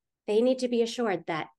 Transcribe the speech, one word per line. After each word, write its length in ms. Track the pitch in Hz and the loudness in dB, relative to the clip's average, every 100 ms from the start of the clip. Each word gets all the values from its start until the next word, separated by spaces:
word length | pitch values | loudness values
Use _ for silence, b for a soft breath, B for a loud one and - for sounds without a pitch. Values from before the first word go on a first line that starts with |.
| _ _ - | _ _ -2
They 140 | 214 | 2
need 180 | 254 254 | 2 2
to 80 | 247 | 0
be 160 | 240 | 0
assured 400 | 233 240 226 175 165 | 0 0 -2 -2 -4
that 220 | 160 - | -6 -6